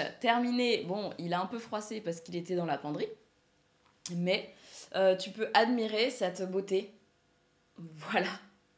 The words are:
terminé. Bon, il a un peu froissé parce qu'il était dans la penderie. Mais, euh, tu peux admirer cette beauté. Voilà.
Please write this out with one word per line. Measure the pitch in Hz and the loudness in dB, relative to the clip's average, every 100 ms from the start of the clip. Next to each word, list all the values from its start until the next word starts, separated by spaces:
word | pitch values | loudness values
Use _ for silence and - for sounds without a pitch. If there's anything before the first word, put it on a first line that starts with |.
| 147 - | -2 0
terminé. | 233 233 247 247 247 226 165 | 4 4 4 2 4 2 0
Bon, | 202 196 - | -4 -4 -6
il | 170 | -2
a | 175 | -2
un | 190 | -2
peu | 233 | -6
froissé | 226 214 214 226 | -6 -6 -6 -6
parce | 165 170 | -6 -6
qu'il | - 175 | -6 -6
était | 170 180 | -2 -2
dans | 165 | 0
la | 143 | -2
penderie. | 147 156 427 - _ _ _ _ _ _ _ _ - | -2 -4 -4 -8 _ _ _ _ _ _ _ _ -8
Mais, | 175 175 202 - - - - - - | -2 0 0 -2 -18 -20 -20 -6 4
euh, | 190 185 | 4 4
tu | 202 | 0
peux | 214 220 | -4 2
admirer | - 226 247 220 214 254 | 4 4 2 0 2 0
cette | 269 185 180 185 | 0 -2 -2 -2
beauté. | 185 190 190 208 - _ _ _ _ _ _ _ - | -2 0 0 -2 -14 _ _ _ _ _ _ _ -18
Voilà. | 165 156 156 202 - - - _ _ | -16 -12 -2 0 0 -6 -14 _ _